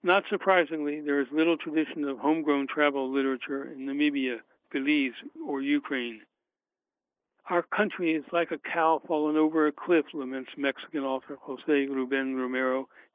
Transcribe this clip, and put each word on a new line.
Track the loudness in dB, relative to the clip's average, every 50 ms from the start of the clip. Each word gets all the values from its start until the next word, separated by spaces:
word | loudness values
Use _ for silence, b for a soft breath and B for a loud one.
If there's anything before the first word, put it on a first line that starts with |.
| 4
Not | 4 4 4 4 0
surprisingly, | -6 -2 2 4 6 6 4 2 0 -4 -2 -2 -4 -4
there | -2 0 0 0
is | 0 0
little | 2 2 4 4 2
tradition | 0 -2 -2 0 0 0 0 -2 -4 -4
of | -4 -4 -2
homegrown | 2 2 2 2 2 2 2 2 0
travel | -2 0 2 2 2 2 0 -4 0
literature | 0 0 0 0 0 -2 -4 -6 -6 -6 -6
in | -10 -10 -8 -8
Namibia, | -6 0 2 2 2 2 2 -2 -2 -4 -6 -10 _ _ _ _ _
Belize, | -6 -2 0 2 2 2 2 0 -4 -8 -16 -18 _ -12 -8
or | -6 -4 -4
Ukraine. | 0 2 0 0 0 -2 -6 -4 -4 -6 -10 -14 -20 _ _ _ _ _ _ _ _ _ _ _ _ _ _ _ _ _ _ _ _ _ _ _ _ -2
"Our | -2 -2 -2
country | _ -2 0 0 -2 -2 -2 -2 0 0
is | -2 -4 -2
like | -2 -2 -2 -2
a | -4 -8
cow | _ -6 -2 2 4 4 4 2
fallen | 0 -2 -2 0 0 0 2
over | 4 2 4 4 2 2
a | 2
cliff," | 0 -4 0 2 2 2 2 0 -8
laments | -10 -8 -6 -8 -8 -10 -12 -10
Mexican | -4 -2 -2 -2 -4 -10 -8 -6 -4 -2
author | -2 -4 -4 -6 -10 -16
José | -14 -10 -12 -12 -8 0 2 2 2 2 2
Rubén | 0 -2 -2 0 0 -2 0 -2 -2
Romero | -2 -2 -2 -2 0 0 0 0 -2 -4 b b b b b